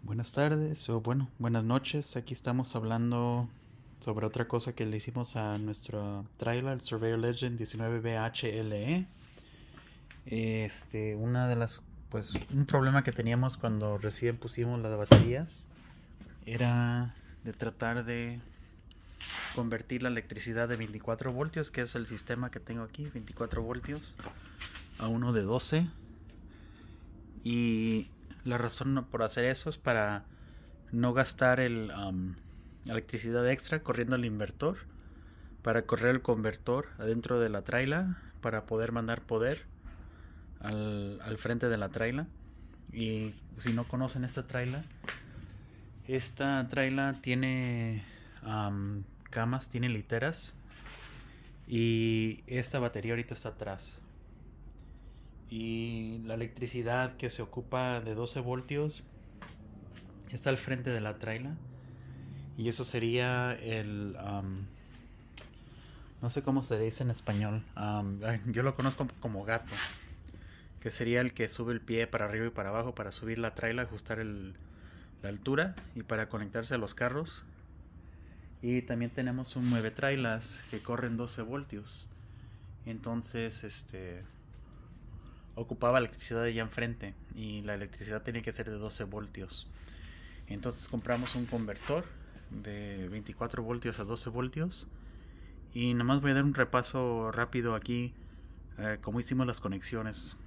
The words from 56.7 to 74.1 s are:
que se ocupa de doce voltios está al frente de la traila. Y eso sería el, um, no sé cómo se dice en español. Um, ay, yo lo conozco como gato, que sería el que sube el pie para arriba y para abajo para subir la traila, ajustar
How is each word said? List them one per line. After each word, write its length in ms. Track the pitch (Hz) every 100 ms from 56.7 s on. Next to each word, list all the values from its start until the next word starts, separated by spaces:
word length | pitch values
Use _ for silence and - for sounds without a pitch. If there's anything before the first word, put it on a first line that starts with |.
| 123 117 123 127 127
que 120 | 123
se 120 | -
ocupa 580 | 110 - 120 127 127 123
de 160 | 110 107
doce 240 | 120 143
voltios 640 | 123 127 123 143 151 - - - - - - - - - - - - - -
está 180 | 120 139
al 60 | 131
frente 360 | - 127 123
de 100 | 117
la 160 | 107 107
traila. 340 | 110 113 135 160 - - - - - - - - - -
Y 120 | 113
eso 160 | 117 123
sería 680 | 123 113 120 123 123 123 117
el, 540 | 113 110 104 104 101 87
um, 420 | 98 101 98 95 98 - - - - - - - - - - - - - - -
no 80 | 120
sé 120 | 143
cómo 220 | 135 135
se 160 | 131 110
dice 240 | 113 -
en 80 | 127
español. 540 | 113 - 101 104 110 - -
Um, 480 | 104 107 98 98
ay, 160 | 110 113 107
yo 180 | 113
lo 120 | 131 131
conozco 300 | 131 135 135 -
como 240 | - 98
gato, 300 | 101 113 - - - - - - - - - - - -
que 100 | 113
sería 300 | - 117 120
el 140 | 123
que 160 | - 110
sube 240 | - 117
el 80 | 117
pie 260 | - 113 113
para 180 | 113 104
arriba 220 | 107 117
y 40 |
para 180 | 113 98
abajo 260 | 107 120 117
para 160 | 104
subir 260 | - 113 113
la 160 | 117
traila, 280 | - 113 120
ajustar 380 | 123 107 -